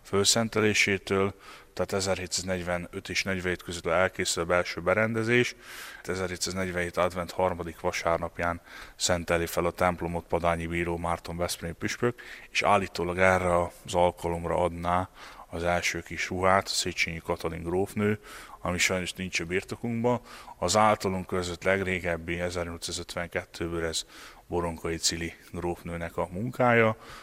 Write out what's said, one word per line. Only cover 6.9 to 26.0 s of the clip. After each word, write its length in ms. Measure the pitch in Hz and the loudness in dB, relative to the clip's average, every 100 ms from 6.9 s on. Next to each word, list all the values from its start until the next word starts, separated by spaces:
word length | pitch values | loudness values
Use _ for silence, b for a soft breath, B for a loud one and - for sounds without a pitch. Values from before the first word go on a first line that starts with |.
| 85 | 0
advent 340 | 90 90 85 | 0 0 -4
harmadik 480 | - 92 85 85 - | 0 0 0 -6 -4
vasárnapján 800 | 92 - 85 85 85 - 87 82 B B B - | -4 0 0 0 0 -2 -2 -2 B B B -4
szenteli 500 | - 87 82 85 82 | 0 0 2 2 2
fel 200 | - 87 | 0 -2
a 60 | |
templomot 540 | - 90 87 85 85 - | 2 2 2 -2 -4 -2
Padányi 400 | 85 85 85 82 | 0 2 0 0
bíró 300 | 85 85 85 | -2 -2 -2
Márton 400 | 85 82 - 82 | -2 -4 -6 -4
veszprémi 360 | 87 - 85 | -4 -4 -8
püspök, 480 | 82 107 - 120 - B B B | -6 -6 -2 -2 -2 B B B
és 120 | - | 0
állítólag 580 | - 101 95 - 87 90 | 4 4 2 -2 -2 4
erre 420 | 92 92 90 87 | 6 6 4 4
az 320 | 87 - - | 2 -4 -2
alkalomra 680 | 90 87 - 85 85 85 82 | 4 4 2 -2 -2 0 2
adná 460 | 87 85 87 87 92 B B B B | 2 0 0 0 0 B B B B
az 120 | 85 | -4
első 380 | 87 87 - 85 | 0 0 0 -4
kis 280 | - 82 - | -6 -8 -4
ruhát 360 | 92 92 95 - | 2 6 6 4
a 40 | |
Széchenyi 520 | - 90 - - 82 | -2 -2 -2 -2 -2
Katalin 400 | - 85 82 82 | -4 -2 -2 -4
grófnő, 560 | 82 90 101 107 104 104 B B B B | -2 0 0 0 0 0 B B B B
ami 160 | 87 90 | -4 0
sajnos 360 | - 92 87 | 2 0 -2
nincs 260 | - 92 - | -6 -6 -4
a 60 | 85 | -2
birtokunkban. 760 | 92 - 107 120 117 120 120 B B B - | -2 -2 -6 -4 0 0 0 B B B -4
Az 180 | 90 104 | 2 6
általunk 500 | 107 107 101 92 90 | 6 4 2 -2 -2
között 380 | 92 87 85 | -2 -2 -2
legrégebbi, 760 | 95 98 92 92 87 85 82 87 | 2 2 2 -2 -2 -4 -4 -4
ezernyolcszázötvenkettőből 1500 | 90 90 85 85 - 87 87 90 85 90 - - 85 85 82 | -2 -4 -4 -6 -8 -8 -6 -8 -6 -6 -8 -6 -4 -2 -2
ez 200 | 78 B B B B - | -4 B B B B -6
Boronkai 500 | 87 85 80 85 82 | -2 -2 -4 -6 -2
Cili 360 | - 82 85 - - | -2 -2 -6 -10 -12
grófnőnek 640 | 87 87 85 87 85 | -6 -4 -4 -6 -6